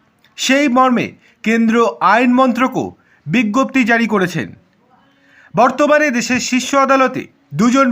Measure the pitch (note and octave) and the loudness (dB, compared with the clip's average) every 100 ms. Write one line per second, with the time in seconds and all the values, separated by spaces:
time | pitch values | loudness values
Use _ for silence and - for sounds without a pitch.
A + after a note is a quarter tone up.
0 | _ _ _ - - C#4 D4 B3+ C4 A3+ | _ _ _ -8 0 0 2 2 2 0
1 | A#2 - _ _ A3 A3+ A3+ A#3 A3 - | -4 -10 _ _ -2 0 2 2 0 0
2 | F3 A3 B3 B3 C4 A3+ C4 F3 F#2 - | 0 2 2 2 2 0 -4 -4 -8 -12
3 | _ _ D3 A3+ G#3 B3+ C4 C4+ A3 A#3 | _ _ -4 -2 0 -2 -2 0 0 0
4 | A3+ G#3 F3+ D#3+ F2+ - _ _ _ _ | 0 0 -2 -4 -10 -14 _ _ _ _
5 | _ _ _ _ - F#3 B3 B3+ D4 D4 | _ _ _ _ -8 0 0 2 2 2
6 | D4+ A#3+ A#3 B3 - B3 - C#4 C4 C4+ | 0 -2 -4 -4 -2 -4 -2 0 2 2
7 | B3+ F#3 - _ _ C#3+ A#3 C4+ B3+ | 0 -4 -12 _ _ -2 2 2 2